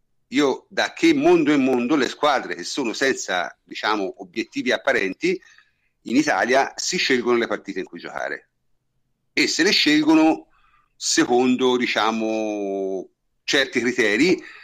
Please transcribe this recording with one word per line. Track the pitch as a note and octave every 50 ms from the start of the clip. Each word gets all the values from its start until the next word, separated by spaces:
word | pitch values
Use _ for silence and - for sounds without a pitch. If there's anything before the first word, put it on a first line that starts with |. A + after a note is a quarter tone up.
| _ _ _ _ _
io, | - A#2+ C#3 D3 C3+ A#2 - _ _
da | F#2+ A2+ G#2+ - -
che | - E3 E3 D#3
mondo | C3+ D3 F3 F3+ E3+ D3 C#3 D3+
è |
mondo, | C#3 B2+ C3 B2+ A#2+ A#2+ B2 D#3+
le | C#3+ A#2+
squadre | A2 - - C#3+ D3 C3+ A#2 F#2+ F2 F2
che | E2+ F2+
sono | - - D3 C3 A2 G2
senza, | - C3+ C3+ B2 - - - F#2 F2+ D#2+ - - _ _
diciamo, | - - - - G#2+ G#2+ G#2 F#2+ F2+ - -
obiettivi | G2 F2 F2 A2+ A2+ - - C#3 A#2+ B2
apparenti, | A2 - - C#3 B2+ A2+ G2 F#2+ F#2+ - - F3+ F#3+ - _ _ _ _ _ _ _ _ _ _ _ _ -
in | - A2+
Italia | C#3 D3+ D3 G#2+ F#2+ G#2+ A#2+ C3 C#3 - - -
si | - - - F#3
scelgono | - - - C3 A#2+ A2 A#2+ B2
le | A#2 A2+
partite | G2+ G#2 - - - - F#2
in | F2
cui | - F2 E2
giocare. | D#2+ D2+ C#2+ C#2 B1+ C#2 C#2+ - _ _ _ _ _ _ _ _ _ _ _ _ _ _ _ _ _ _ -
E | D#3 C#3
se | - - - E3
le | G3+
scelgono | F3+ - - D3+ D3+ D3+ D3+ D#3 D#3+ D#3+ D#3+ D#3+ D3+ - - _ _ _ _ _ _ _ _ _ _
secondo, | - - - - E3 D3+ - A#2+ B2 B2+ B2+ B2+ A#2+ C3 B2+ B2
diciamo, | B2 B2 - - A#2 G#2+ A2+ A2+ A2+ A2 A2 A2 A2 A2 G#2+ G#2+ G#2 G2+ G2 G2 G2 G2 F#2+ F#2+ F#2 - - _ _ _ _ _ _ -
certi | - - C#3 C3 C3 - B2
criteri, | A#2 B2 - A#2+ A2 G#2 G#2 A#2 D3+ F#3 E3+ - - - - -